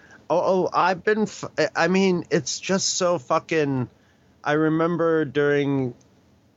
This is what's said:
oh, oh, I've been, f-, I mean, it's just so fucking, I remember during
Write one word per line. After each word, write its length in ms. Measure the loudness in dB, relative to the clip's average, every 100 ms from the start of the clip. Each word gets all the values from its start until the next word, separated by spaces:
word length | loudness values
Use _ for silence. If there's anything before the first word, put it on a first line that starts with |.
| -20 -20 _
oh, 360 | -2 0 0 0
oh, 40 |
I've 320 | 0 0 0 0
been, 160 | 0
f-, 240 | -2 -4 -10 -2 -2
I 140 | 0 0
mean, 380 | 2 2 0 0
it's 280 | -2 -2 -8
just 380 | -2 -2 -2 -2
so 200 | 0 -2
fucking, 680 | -2 -4 0 -2 0 -2 -4 -8 _ _ _ _
I 100 | -2
remember 720 | 0 2 2 0 0 0 0
during 680 | 0 0 2 2 2 0 -2 -6 _ _ _ _ _